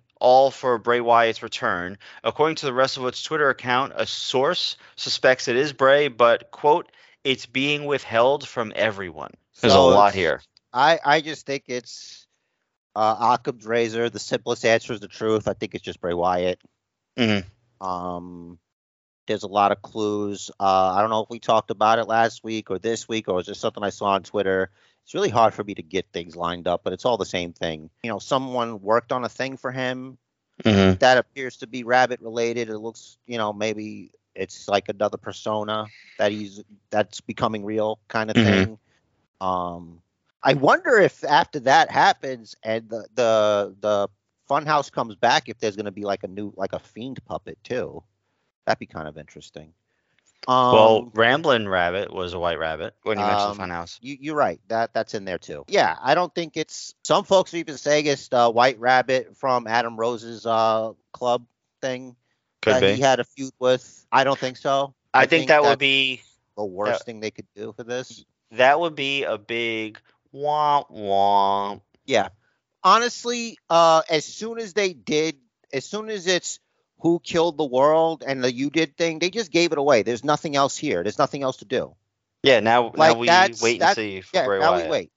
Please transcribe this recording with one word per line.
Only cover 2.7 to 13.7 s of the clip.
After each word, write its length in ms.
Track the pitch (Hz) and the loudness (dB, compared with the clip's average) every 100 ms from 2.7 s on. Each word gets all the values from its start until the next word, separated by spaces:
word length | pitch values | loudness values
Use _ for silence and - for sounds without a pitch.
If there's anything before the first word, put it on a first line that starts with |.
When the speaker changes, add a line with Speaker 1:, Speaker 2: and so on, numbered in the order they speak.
Speaker 1:
Wrestlewood's 500 | 123 131 - 127 117 | 0 0 -2 -8 -8
Twitter 260 | - 156 143 | -6 -2 0
account, 440 | 123 135 123 135 - | 0 0 0 0 -4
a 100 | 113 | -6
source 720 | - - 131 139 175 - - - - | -6 -4 0 0 -2 -4 -8 -18 -12
suspects 520 | - - 135 127 - | -8 0 2 2 0
it 80 | 120 | 0
is 160 | 147 | -2
Bray, 360 | 139 135 143 147 | 0 4 4 2
but, 420 | 117 120 117 - | 2 4 4 -2
quote, 400 | - 147 165 - _ _ _ | -2 2 2 0 _ _ _
"It's 220 | 139 127 - | -4 -4 -4
being 380 | 131 139 147 143 | -4 -2 -2 -2
withheld 600 | 139 - 113 123 143 139 | -4 -2 2 2 2 -4
from 260 | - 110 - | -8 -6 -2
everyone." 560 | 107 98 92 76 65 - _ _ | -2 -4 -10 -12 -16 -18 _ _
There's 120 | - | 4
a 40 | 135 | 6
Speaker 2:
So 120 | 131 | 8
Speaker 1:
lot 200 | 104 101 | 8 6
Speaker 2:
it's, 80 | 98 | 4
Speaker 1:
here. 260 | 82 65 - _ _ | 0 -2 -6 _ _
Speaker 2:
I, 280 | 123 147 165 | 0 2 2
I 160 | 139 151 | 2 2
just 240 | 151 143 - | 0 -8 -8
think 180 | 139 - | -8 -6
it's, 600 | 123 117 - - - _ _ _ _ _ _ _ | -10 -10 -16 -20 -20 _ _ _ _ _ _ _
uh, 220 | 101 107 110 117 123 | 0 0 2 2 2
Occam's 280 | - 123 | -2 -10
razor. 420 | 107 | -4